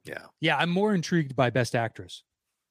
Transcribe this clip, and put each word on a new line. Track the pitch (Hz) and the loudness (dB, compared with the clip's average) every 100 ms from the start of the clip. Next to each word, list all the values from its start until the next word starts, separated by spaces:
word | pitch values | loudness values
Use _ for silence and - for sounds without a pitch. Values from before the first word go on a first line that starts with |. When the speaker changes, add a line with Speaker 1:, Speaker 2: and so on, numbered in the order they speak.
Speaker 1:
Yeah. | - - - - | -14 -14 -14 -4
Speaker 2:
yeah, | 160 143 | -2 0
I'm | 165 | 0
more | 180 208 | 2 2
intrigued | 196 - 175 143 127 | 2 2 0 0 2
by | 123 | 2
Best | 120 120 | 2 0
Actress. | 123 113 - 90 - _ _ _ _ _ | 0 -2 -6 -16 -18 _ _ _ _ _